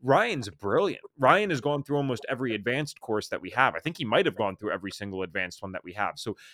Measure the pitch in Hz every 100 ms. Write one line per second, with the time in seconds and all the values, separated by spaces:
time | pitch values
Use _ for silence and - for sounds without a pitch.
0 | 127 151 233 160 101 - 101 127 196 -
1 | - - 131 180 208 143 143 147 135 143
2 | 139 117 - 123 127 107 107 131 147 -
3 | - 107 - - 90 120 127 82 160 175
4 | 120 131 175 - 101 95 104 92 95 -
5 | 101 95 92 95 90 - 98 92 90 95
6 | 95 78 117 98 -